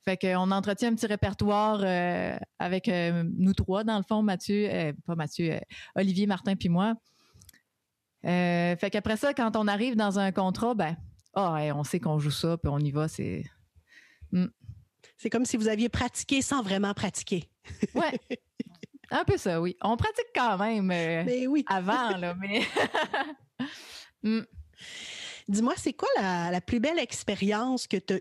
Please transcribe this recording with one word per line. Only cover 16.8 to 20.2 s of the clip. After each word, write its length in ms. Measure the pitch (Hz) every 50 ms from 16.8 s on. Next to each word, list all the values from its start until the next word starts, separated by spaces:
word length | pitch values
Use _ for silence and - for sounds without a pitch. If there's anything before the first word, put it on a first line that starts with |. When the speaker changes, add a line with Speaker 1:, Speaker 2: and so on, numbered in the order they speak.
| 202 196 202
Speaker 2:
pratiquer. 560 | - - 190 - - - - 202 175 - - _ _ _ - - - - - -
Speaker 1:
Ouais. 240 | - 349 302 - 240 _ _
Speaker 2:
<laughs> 800 | - - _ _ _ _ - - - - - - _ 285 - -
Speaker 1:
Un 140 | 226 - -
peu 120 | - 392 339
ça, 220 | - 202 170 165
oui. 160 | 165 180 - -
On 160 | - 196 226 233
pratique 300 | - 427 440 -